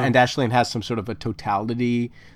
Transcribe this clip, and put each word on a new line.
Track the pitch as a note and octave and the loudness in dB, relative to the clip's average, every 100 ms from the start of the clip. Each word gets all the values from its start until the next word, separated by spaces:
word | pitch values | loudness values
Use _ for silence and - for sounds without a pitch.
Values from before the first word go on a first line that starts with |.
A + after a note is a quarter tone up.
And | B2 B2+ | 4 4
Da-, | |
and | B2 | 4
Dashlane | - A#2+ | 2 2
has | B2 A#2+ | 2 2
some | A2+ | -2
sort | - A2+ | -4 -4
of | A2 | -4
a | G#2+ | -6
totality, | A2+ G#2 A2 G2+ A2 A#2+ A#2+ A#2+ A#2+ - - | -6 -6 -2 -2 -2 -2 0 0 -2 -8 -20